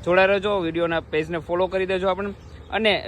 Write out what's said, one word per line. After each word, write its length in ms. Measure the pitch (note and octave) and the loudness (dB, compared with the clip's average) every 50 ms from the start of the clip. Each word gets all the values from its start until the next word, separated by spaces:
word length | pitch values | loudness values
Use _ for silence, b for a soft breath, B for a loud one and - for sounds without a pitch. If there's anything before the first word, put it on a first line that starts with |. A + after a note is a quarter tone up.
| - | 0
જોડાઈ 220 | E3+ F3 F#3 F#3+ | 4 4 6 6
રહેજો, 320 | F#3+ G3+ G3 F#3+ G#3 G#3 G3 | 6 4 2 2 0 0 0
વીડિયોના 400 | E3+ E3 D#3+ E3 E3+ E3 E3 D#3+ | -2 -2 -2 -2 -2 0 0 -2
પેજને 380 | D#3 - - D#3 D#3 D#3 F3 | -4 -2 -2 -2 -2 -2 -4
ફોલો 300 | E3 D3+ - F3 F3 F#3 | -6 -4 -2 0 0 0
કરી 180 | F3 F#3 F#3+ F#3+ | 0 0 -2 -2
દેજો 220 | F#3 F#3+ F#3 F#3 | 0 -2 0 0
આપણને, 260 | G3 F#3 F#3 G3+ G3+ F#3+ - B B B B B - | 0 0 -2 -4 -8 -8 -12 B B B B B -6
અને 320 | - G3+ A3 G#3+ F#3+ D#3+ - | -4 2 2 2 2 2 -2